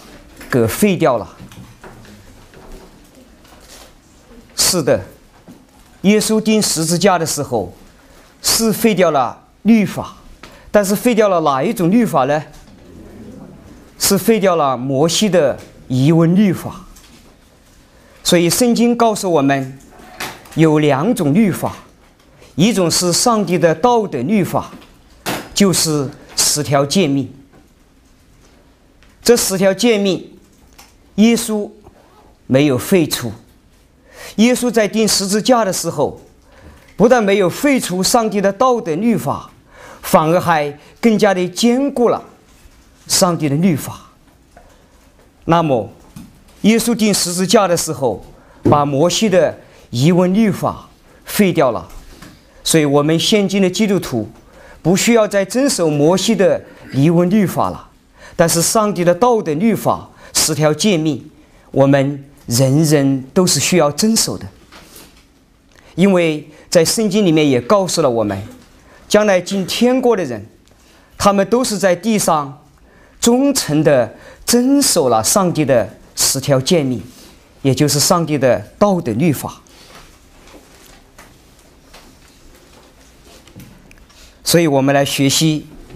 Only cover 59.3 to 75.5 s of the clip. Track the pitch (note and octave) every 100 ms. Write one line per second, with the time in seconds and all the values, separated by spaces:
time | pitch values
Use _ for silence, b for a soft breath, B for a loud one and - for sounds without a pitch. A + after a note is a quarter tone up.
59.3 | A3+ E3 D3+ A3+ G3 C#3 F2+ - B B
60.3 | - - D3 D3+ D#3 G#3+ F3 D#3 C3 -
61.3 | b b b b C3+ C#3 C#3 C#3 C#3+ C#3
62.3 | - - A#2+ C3+ C#3 D#3+ D3+ C#3 C3+ B2+
63.3 | - F3+ D3+ - F3+ D3 C#3+ A3 A3 -
64.3 | G2 G2 - - - - - - - _
65.3 | _ _ _ _ b b b G3 F#3 E3+
66.3 | D#3 D3+ B B F3 D#3+ - A3 F3 -
67.3 | D#3+ D3 B2+ B2 G#3 F#3 E3+ D3+ A#2 G#2+
68.3 | G2 G#2 - - b b b b G#3 G#3+
69.3 | F#3 F3+ G3 F#3 - A#3+ B3+ B3 A3 D#3
70.3 | A2+ G2+ _ _ b b b b b G3+
71.3 | F#3+ G3 A#3 B3+ G3+ F#3+ F3 G3 G#3+ -
72.3 | D#3+ C#3 C#3 - _ b b b b -
73.3 | B3 C#4+ C#4 - D3+ D#3+ C3+ A2+ B B
74.3 | B - A#3+ B3 C#4+ C4+ - C3+ A2+ A2+
75.3 | G#3+ F3+